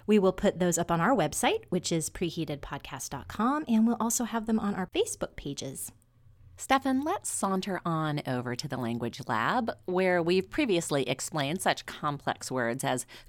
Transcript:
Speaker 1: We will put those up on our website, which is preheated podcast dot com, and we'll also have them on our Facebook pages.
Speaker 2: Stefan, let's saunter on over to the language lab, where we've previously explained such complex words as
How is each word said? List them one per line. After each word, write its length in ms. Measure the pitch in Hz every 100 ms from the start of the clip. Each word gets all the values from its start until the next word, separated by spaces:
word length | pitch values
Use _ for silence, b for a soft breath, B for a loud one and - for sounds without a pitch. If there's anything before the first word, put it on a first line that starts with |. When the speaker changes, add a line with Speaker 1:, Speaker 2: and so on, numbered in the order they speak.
| -
Speaker 1:
We 120 | 214
will 140 | 190
put 260 | 185 202 165
those 180 | 175 170
up 140 | 170
on 100 | 165
our 140 | 180 247
website, 460 | 151 - 269 440 -
which 200 | 185 -
is 200 | 165 156
preheated 480 | - 170 165 156 143
podcast 480 | - 143 - 139 -
dot 180 | 139 -
com, 360 | - 220 294 -
and 200 | 220 226
we'll 100 | -
also 260 | 226 -
have 200 | 226 233
them 140 | 220 220
on 160 | 202
our 140 | - 277
Facebook 400 | 349 466 - - -
pages. 560 | 143 139 135 - - - _ _ - - - -
Speaker 2:
Stefan, 420 | - 269 269 262
let's 260 | 302 415 -
saunter 500 | - 196 190 196 175
on 360 | 175 160 156 147 -
over 300 | 127 123 123
to 100 | 147
the 100 | 131
language 440 | 117 117 120 - 117
lab, 420 | 113 131 233 233 - -
where 340 | 180 185 180
we've 300 | 165 185 185
previously 580 | - 269 170 - 143 -
explained 540 | 139 - 156 139 185
such 240 | - - -
complex 640 | - 151 143 - - -
words 320 | 127 117 131
as 240 | 135 127 - B